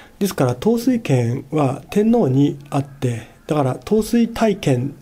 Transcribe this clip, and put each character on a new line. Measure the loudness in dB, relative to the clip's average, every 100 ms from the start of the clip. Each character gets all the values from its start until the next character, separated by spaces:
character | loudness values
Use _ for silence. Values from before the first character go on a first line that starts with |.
| -18 -4
で | -4
す |
か | 0
ら、 | -2
統 | 0 0 0
帥 | 0 -2
権 | 0 0 0 -2 -4
は | -2 -2 -2 -4
天 | 0 2
皇 | 4 4
に | 2 2 0 -6
あ | -4
っ |
て、 | -4 -4 -6 -6 -10 -14 -4
だ | -2
か |
ら、 | 0 -2 -2
統 | -2
帥 | 2 2 0
大 | 0 0 0
権 | 0 0 -2 -6